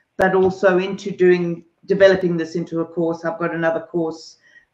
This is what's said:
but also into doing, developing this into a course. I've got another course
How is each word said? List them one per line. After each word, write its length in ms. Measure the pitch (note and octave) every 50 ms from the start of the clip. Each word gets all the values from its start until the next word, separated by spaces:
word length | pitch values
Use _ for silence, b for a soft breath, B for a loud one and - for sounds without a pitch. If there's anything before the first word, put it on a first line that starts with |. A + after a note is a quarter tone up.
| _ _ _ -
but 160 | F#3 F#3 F#3
also 460 | F#3+ F#3+ F#3 F3+ - G3+ F#3+ F3+ F3+
into 320 | F#3 G3 G3 F#3+ - G3+
doing, 520 | F3+ - F3+ F3+ F3+ F3 F3 E3+ E3+ E3 - _ _ _ _
developing 500 | - G3 G3 G3 G3 F#3 F#3 - F3 E3+
this 200 | E3 D#3+ D#3+ -
into 240 | F3 E3 - E3 E3
a 40 | E3
course. 380 | E3 - F3 E3 E3 E3+ E3 -
I've 120 | E3 D#3+ -
got 160 | E3+ E3 D#3+
another 280 | E3 E3 E3 D#3+ D#3+
course 560 | D#3+ - - F3 D#3+ D#3+ D#3 - - - - b b b b b b b